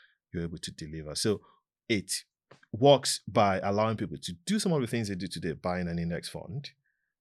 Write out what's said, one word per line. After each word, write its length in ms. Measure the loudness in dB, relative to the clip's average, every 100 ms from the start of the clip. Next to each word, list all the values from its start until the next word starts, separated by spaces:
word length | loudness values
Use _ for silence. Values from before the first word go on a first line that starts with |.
| -20 _ _
you're 80 | -6
able 160 | -6 -8
to 140 | -12
deliver. 420 | -12 -12 -10 -8
So 280 | -4 0 -2 -4 _ _ _ -2
it 360 | -2 -2 -8 -8 _ _ -20 -10
works 500 | 6 8 8 6 -4 0
by 320 | 4 4 4
allowing 380 | 0 2 2 0
people 200 | -4 -6
to 100 | -10 -8 -4
do 100 | 0
some 160 | 2
of 80 | 0
the 60 | 0
things 220 | -2 -2
they 40 |
do 140 | -4 -6
today, 240 | -6 -6
buying 360 | -4 -2 -2 -2
an 120 | -2
index 280 | -2 -4 -6
fund, 440 | -12 -10 -10 -12 _ _ _ _ _